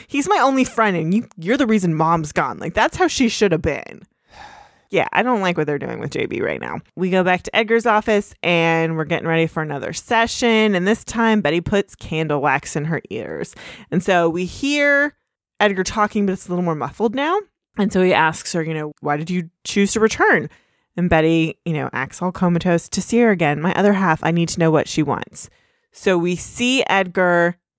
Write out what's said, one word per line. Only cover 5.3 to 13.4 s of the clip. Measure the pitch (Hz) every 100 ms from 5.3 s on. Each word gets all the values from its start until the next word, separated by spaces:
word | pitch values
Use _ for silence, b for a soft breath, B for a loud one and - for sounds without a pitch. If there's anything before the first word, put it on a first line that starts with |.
| 220
like | 185 170
what | 151
they're | 143
doing | 127 113
with | 131
J | 123 -
B | -
right | - 71
now. | 60 139 - -
We | 185
go | 185
back | 180 180
to | - 214
Edgar's | 220 233 233
office, | 214 226 208 - -
and | 175 170 165 165 160 160
we're | 156
getting | 165 165
ready | 165 165
for | 160
another | 156 139 -
session. | 170 - 226 233 - 240 220 214 185
And | 190
this | 226
time, | - 226 226 214
Betty | 147 170
puts | - 202 196 -
candle | - 160 156 147
wax | 143 135 - 151
in | 156
her | 151 -
ears. | 113 87 78